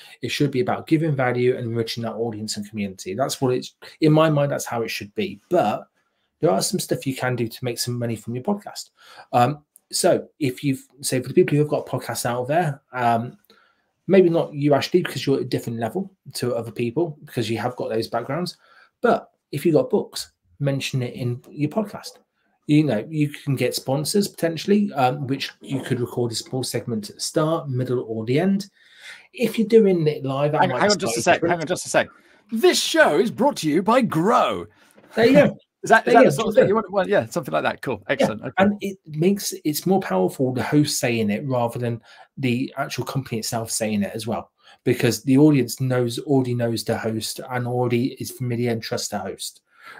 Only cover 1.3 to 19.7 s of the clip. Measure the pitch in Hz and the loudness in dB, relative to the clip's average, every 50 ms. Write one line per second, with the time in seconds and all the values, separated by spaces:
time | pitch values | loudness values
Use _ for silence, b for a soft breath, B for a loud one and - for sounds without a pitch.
1.3 | 120 123 123 123 123 - 127 113 117 117 113 117 - 120 117 113 110 107 117 117 | 0 2 2 2 2 0 -4 -4 -2 -2 -2 -4 -4 -6 -6 -8 -4 -4 -4 -4
2.3 | 107 104 110 107 - 107 - - - 107 101 98 92 - - 92 - - 131 147 | -4 -6 -8 -8 -8 -8 -8 -8 -6 -6 -6 -6 -6 -10 -10 -8 -4 -4 -2 -4
3.3 | - - 139 131 127 127 131 - - _ B B B B 165 156 151 156 160 160 | -2 -2 0 0 0 -2 -4 -8 -16 _ B B B B 4 6 6 6 6 6
4.3 | 151 143 143 139 139 131 - - - 117 113 110 - - 107 101 - - 104 - | 4 2 2 0 -2 -4 -6 -6 -4 -4 -4 -4 -6 -8 -10 -10 -6 -6 -4 -4
5.3 | - - _ _ 175 175 131 104 101 - - _ _ _ _ _ _ _ _ _ | -6 -10 _ _ 2 2 2 2 0 -4 -8 _ _ _ _ _ _ _ _ _
6.3 | _ _ - 165 185 196 - - - 170 - - - - - 143 131 - - 127 | _ _ 0 2 2 2 0 -2 -2 -4 -2 -2 -4 -4 -4 -6 -6 -4 -2 -4
7.3 | 127 120 120 113 - - - 127 117 - - 123 123 120 120 120 113 104 - - | -2 -2 -4 -6 -6 -6 -8 -6 -6 -4 -6 -6 -4 -4 -4 -4 -4 -6 -8 -8
8.3 | 117 127 127 - 208 202 - - - - - - B B B B B B B B | -10 -6 -4 -4 -4 -4 -4 -12 -14 -14 -16 -18 B B B B B B B B
9.3 | - 123 123 127 151 147 _ _ _ - _ _ - - - 180 151 107 - - | 2 2 2 2 2 -4 _ _ _ -20 _ _ -6 0 2 4 4 2 0 -6
10.3 | _ _ 156 127 123 - - 143 131 131 - _ _ _ 139 - - 127 127 - | _ _ -4 -4 -4 -2 -2 -2 -2 -2 -6 _ _ _ -8 -4 -4 -4 -4 0
11.3 | 135 180 180 - 147 147 147 147 147 131 - - - 131 - - 117 - - 123 | 2 2 4 4 4 2 2 2 0 -4 -4 -4 -8 -8 -6 -6 -8 -4 -4 -4
12.3 | 120 123 123 123 143 - - 147 139 - _ _ - 123 123 120 117 113 120 127 | -2 -2 -2 0 0 0 0 0 -2 -6 _ _ -8 -2 0 2 2 2 0 -4
13.3 | - _ _ b b b b b b b b b b _ _ - 180 196 185 170 | -10 _ _ b b b b b b b b b b _ _ 4 6 6 6 6
14.3 | 165 160 - - 151 147 139 147 143 135 - - - 185 170 - - 135 - - | 4 2 0 -2 -4 -2 2 4 4 4 2 2 0 0 0 0 -4 -4 0 0
15.3 | 135 - 123 127 151 135 - - 120 113 117 110 - 180 196 190 - _ _ 147 | 0 0 0 -2 -4 -4 -4 -6 -6 -4 -4 -4 -4 -6 -8 -8 -12 _ _ -14
16.3 | - - - 123 123 120 113 117 113 - 123 117 113 151 170 165 151 - - - | -10 -6 -4 -4 -4 -4 -6 -8 -6 -4 -4 -4 -2 -2 -4 -4 -4 -12 -18 -10
17.3 | - 131 117 104 117 107 104 104 - - - 113 113 110 110 - - 117 120 - | -6 -6 -4 -2 -4 -4 -4 -4 -4 -6 -6 -4 -4 -4 -4 -2 -4 -6 -4 -4
18.3 | 135 165 180 170 - b b b b b b b b _ - 240 196 - - - | -6 -6 -6 -6 -8 b b b b b b b b _ 0 0 0 0 -2 -8
19.3 | _ _ _ _ - 147 - 175 | _ _ _ _ -10 -2 0 2